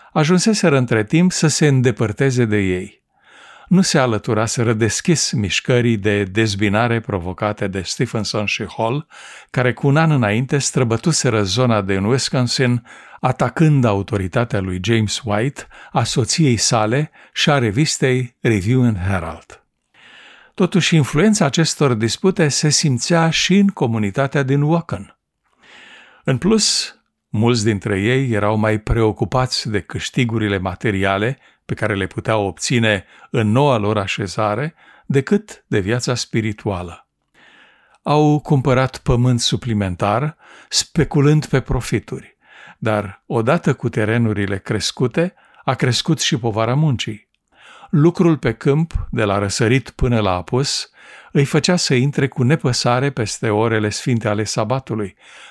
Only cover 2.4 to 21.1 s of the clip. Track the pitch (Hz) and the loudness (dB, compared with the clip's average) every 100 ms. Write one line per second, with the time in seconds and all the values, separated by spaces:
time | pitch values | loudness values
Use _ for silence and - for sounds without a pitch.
2.4 | 113 104 95 90 98 - _ _ _ - | 2 2 0 -2 -6 -18 _ _ _ -20
3.4 | - - - 185 180 160 127 104 - 107 | -20 -20 0 2 4 2 2 0 -2 -2
4.4 | 113 - 117 110 110 - - 160 - 123 | -2 0 0 2 0 0 0 0 0 -2
5.4 | 98 - - 123 120 107 104 101 95 98 | -2 -2 0 2 2 0 0 0 0 0
6.4 | 113 101 104 104 120 113 - 98 87 92 | 0 0 0 2 0 -2 -2 -6 -6 -4
7.4 | 107 107 98 95 92 - 123 113 101 113 | -4 -4 -6 -6 -6 -6 -4 -4 -4 -4
8.4 | 101 - 101 - 113 143 - - - - | -4 -6 -8 -4 -4 -4 -8 -18 -20 -20
9.4 | - 127 123 120 143 147 160 143 104 110 | -8 -2 -2 0 2 2 2 2 2 0
10.4 | 131 143 - - 123 113 170 151 131 110 | -2 -2 -2 -2 0 0 0 0 0 0
11.4 | 98 104 127 110 98 95 101 131 - 139 | 0 0 2 0 0 -2 0 0 0 -2
12.4 | 120 - 127 120 - - - - 127 - | -2 0 0 0 -4 -20 -20 -4 -4 0
13.4 | - - 156 143 120 101 98 101 92 120 | -2 2 4 4 4 0 -2 -4 -2 -2
14.4 | 120 101 95 92 95 113 107 - 110 101 | -2 -4 -4 -4 0 0 0 -4 -4 -2
15.4 | 131 - - - - 135 117 143 113 - | -2 -6 -16 -20 -6 -2 -2 -2 -2 2
16.4 | 147 117 - 117 107 131 151 - - - | 2 2 2 0 0 0 -4 -10 -12 -2
17.4 | - 143 117 101 156 - 139 127 123 _ | 0 2 2 0 -2 0 0 0 -4 _
18.4 | 123 107 95 127 120 101 92 95 82 78 | 0 2 2 2 2 0 -2 -4 -6 -12
19.4 | - - _ _ _ _ - - - - | -18 -20 _ _ _ _ -20 -20 -20 -20
20.4 | _ - 180 180 - 160 131 | _ -2 2 2 4 2 2